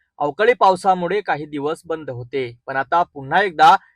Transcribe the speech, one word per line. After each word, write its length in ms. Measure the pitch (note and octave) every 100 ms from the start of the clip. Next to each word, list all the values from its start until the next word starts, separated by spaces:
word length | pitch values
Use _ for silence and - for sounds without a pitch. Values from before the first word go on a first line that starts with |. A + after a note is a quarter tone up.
| _ -
अवकाळी 340 | D3 C#3+ A3+
पावसामुळे 680 | B3+ G3+ F#3 G3 F#3 E3+ G3+
काही 240 | F#3+ D3+ D3+
दिवस 360 | D3 C#3+ E3 E3
बंद 220 | D#3+ C#3
होते, 320 | B2 B2 C#3 B2 A#2+ -
पण 100 | C3+
आता 260 | C#3 - C#3
पुन्हा 280 | C#3+ C3+ E3
एकदा 280 | G3+ D3+ D#3+ F#3+ -